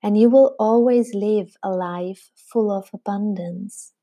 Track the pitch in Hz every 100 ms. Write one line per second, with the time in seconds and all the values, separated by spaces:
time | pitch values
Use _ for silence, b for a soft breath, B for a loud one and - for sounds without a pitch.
0 | 208 208 233 262 269 - 214 233 240 247
1 | 233 202 208 214 180 _ 202 185 180 175
2 | 180 190 _ _ _ 233 214 196 196 -
3 | - 202 208 190 175 180 196 - - _